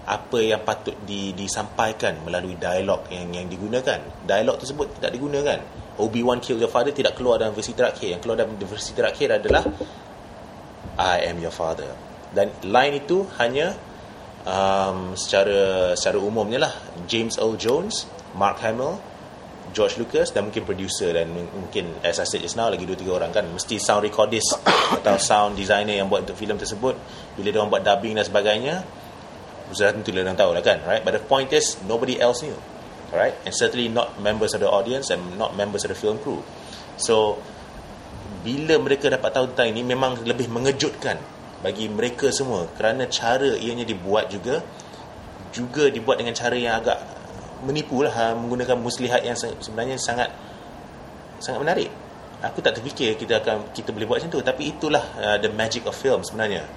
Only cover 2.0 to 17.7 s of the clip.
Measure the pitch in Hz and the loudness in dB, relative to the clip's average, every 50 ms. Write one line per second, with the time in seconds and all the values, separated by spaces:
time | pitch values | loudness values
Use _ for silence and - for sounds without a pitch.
2 | 120 104 85 78 80 85 87 90 90 92 90 82 90 87 90 95 98 98 92 90 | -2 -2 -2 -2 -6 -4 -2 -2 -2 -4 -6 -4 -2 0 0 2 2 2 0 0
3 | - - 90 90 87 87 87 87 90 90 92 87 98 104 117 127 131 143 107 - | 0 -10 -10 -8 -8 -6 -6 -8 -8 -8 -8 -8 -6 -2 -2 0 0 0 -2 -2
4 | - - - - - 92 95 104 113 123 - - 131 131 143 147 143 - - - | -4 -12 -14 -8 0 2 2 4 4 4 2 0 -4 -8 -4 -4 -4 -6 -4 -4
5 | - - - 123 139 143 143 139 147 143 101 - - - - - - - - - | -4 -4 -2 -2 -4 -2 0 0 2 2 0 -2 -4 -12 -14 -16 -16 -12 -2 0
6 | 104 110 107 120 120 123 123 123 - - 127 113 117 117 - 123 120 143 - - | 0 2 2 2 4 4 2 2 0 -2 2 2 2 2 4 2 2 2 0 2
7 | 127 104 - - 123 123 117 110 110 110 104 107 107 - 117 - 123 107 - - | 0 0 0 2 2 4 4 4 2 0 -2 -4 -6 -6 0 2 2 2 2 -2
8 | - 95 87 87 - 113 113 113 113 107 110 101 98 92 104 104 - - - - | -4 -4 -4 -2 -2 -2 0 0 0 0 -2 -8 -8 -8 -8 -8 -8 -6 0 2
9 | 120 101 - - 147 123 113 104 101 107 - 160 175 151 - - - - - - | 2 2 2 0 2 2 2 2 4 4 4 4 4 2 -4 -4 -10 -12 -12 -18
10 | - - - - - - - - - - - - - - - - - - - - | -18 -18 -18 -18 -18 -18 -18 -16 -16 -16 -16 -16 -16 -16 -16 -14 -14 -10 -2 0
11 | 92 92 90 87 78 85 85 85 82 82 - - 85 80 82 - - 65 65 - | 2 4 4 4 2 0 -2 -2 -4 -4 -2 -2 -2 -2 -2 -2 -6 -10 -10 -12
12 | - - - - - - - 101 101 104 - - - 92 104 123 135 147 143 139 | -14 -16 -16 -16 -16 -2 2 2 2 2 0 -6 -4 4 4 6 6 6 2 -2
13 | 139 - 175 190 196 - - - 120 117 127 143 156 185 208 - - - - - | 0 0 0 0 0 -2 0 0 0 2 2 0 0 0 -2 -6 -12 -16 -16 -16
14 | - - - - - - - - - 95 92 95 98 98 98 98 98 98 95 92 | -16 -18 -16 -16 -16 -18 -16 -10 -4 -2 2 4 4 4 4 4 2 2 0 -2
15 | 92 92 95 92 - - - 98 98 104 101 98 98 95 95 92 90 90 90 - | -4 -6 -6 -6 -2 4 6 6 6 6 6 6 6 6 6 4 4 4 2 2
16 | - 95 90 101 98 104 110 113 104 104 117 135 156 139 - - - - - - | 2 2 2 2 2 2 2 2 0 2 2 2 2 2 0 -8 -12 -14 -12 -12
17 | - - 113 110 113 117 - - 110 110 110 107 110 113 | -6 -2 0 0 0 0 0 0 2 0 0 0 2 2